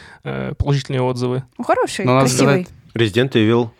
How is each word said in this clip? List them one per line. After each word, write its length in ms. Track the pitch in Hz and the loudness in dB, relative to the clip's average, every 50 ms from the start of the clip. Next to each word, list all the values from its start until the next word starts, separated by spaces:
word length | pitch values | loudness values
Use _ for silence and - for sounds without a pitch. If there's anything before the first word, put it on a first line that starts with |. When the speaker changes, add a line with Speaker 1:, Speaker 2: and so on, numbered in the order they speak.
| - - - - _ | -20 -20 -20 -16 _
Speaker 1:
э, 300 | 139 135 135 131 131 143 - | -10 -8 -8 -8 -8 -6 -6
положительные 440 | - 143 143 139 135 - 139 127 | -2 -2 0 -2 -2 -4 -4 -2
отзывы. 420 | 127 127 127 120 123 123 123 131 131 - _ - | -2 -2 -2 -2 -4 -4 -4 -4 -6 -10 _ -10
Speaker 2:
Ну, 80 | 240 | -2
хороший, 400 | - 349 494 508 - - - 196 | -2 0 0 0 -4 -4 -4 0
Speaker 3:
Но 80 | 123 127 | 2 2
надо 140 | 131 135 131 | 4 4 2
Speaker 2:
красивый. 340 | 131 - 135 135 143 185 180 | 2 2 2 2 2 0 -2
Speaker 3:
сказать, 40 | - - - _ - _ | -6 -14 -20 _ -12 _
Speaker 4:
Resident 360 | - 117 107 90 113 127 135 - | 0 0 0 2 0 0 2 2
Evil. 360 | 120 107 107 117 117 120 113 - _ | 2 4 4 4 2 2 -2 -6 _